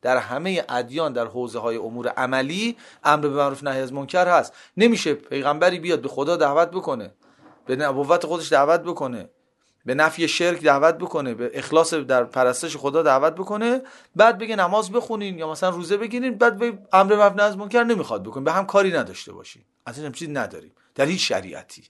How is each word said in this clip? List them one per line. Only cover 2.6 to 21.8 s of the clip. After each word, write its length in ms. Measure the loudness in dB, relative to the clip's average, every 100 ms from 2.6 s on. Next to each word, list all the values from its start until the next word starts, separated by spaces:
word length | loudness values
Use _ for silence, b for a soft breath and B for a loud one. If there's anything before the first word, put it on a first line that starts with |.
| -4 -6 B B
امر 180 | 0 2
به 80 | 2
معروف 340 | 0 -2 -2
نهی 160 | -6 -4
از 140 | -6
منکر 340 | -8 -4 0 4
هست. 260 | 4 2 B B 2
نمیشه 360 | 2 4 0
پیغمبری 680 | -4 -4 -4 -2 2 2 0
بیاد 220 | -2 -2
به 80 | -2
خدا 260 | -6 -2 0
دعوت 360 | 2 2 2
بکنه، 420 | 0 -6 -8 -8 _ b b b b -6
به 100 | -2
نبوت 500 | -2 -2 2 2 2
خودش 260 | -4 2
دعوت 300 | 2 4 2
بکنه، 480 | 0 -6 -8 -8 -14 _ _ _ _ _ -6
به 100 | 2
نفی 320 | 2 2 -2
شرک 340 | 2 0 2
دعوت 360 | 4 6 4 2
بکنه، 360 | -4 -6 -6
به 180 | -6 -8
اخلاص 400 | -8 0 2 2
در 300 | 0 0 0
پرستش 540 | 2 2 2 0 -6 -4
خدا 260 | -2 2
دعوت 320 | 4 4 4 0
بکنه، 460 | -8 -4 -2 -2 -4 B B 4
بعد 220 | 4 4
بگه 180 | -4 -2
نماز 360 | 2 2 0
بخونین 460 | -4 -4 -6 -6 -8
یا 140 | -8
مثلاً 180 | -2 -2
روزه 280 | -2 -2 -2
بگیرین، 400 | -2 -4 -4 2
بعد 200 | 2 2
به 220 | -4 -6 2
امر 220 | 4 6 6
معروف 220 | 6 6
نهی 80 | 0
از 120 | 0
منکر 260 | -2 0
نمیخواد 400 | 2 0 -2 -6
بکنین، 200 | -6 -4
به 80 | -2
هم 140 | -2 2
کاری 260 | 4 4
نداشته 420 | 0 -4 -8 -16
باشین. 280 | -18 -20 -20 _ _ -16
اصلاً 200 | -12 -12
هم 60 |
چیز 180 | -10 -8
نداریم 420 | -4 -6 -8 -20 _ _ 0
در 100 | 0
هیچ 220 | 0 -2
شریعتی 560 | -2 -6 -16 -18 -20